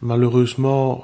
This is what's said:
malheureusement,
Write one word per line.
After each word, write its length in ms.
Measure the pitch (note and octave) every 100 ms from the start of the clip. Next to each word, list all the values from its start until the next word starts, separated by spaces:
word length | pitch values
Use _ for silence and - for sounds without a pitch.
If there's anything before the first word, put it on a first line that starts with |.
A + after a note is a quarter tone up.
malheureusement, 1000 | A#2+ A#2+ A#2+ B2 A#2+ - C3+ C3+ C3 B2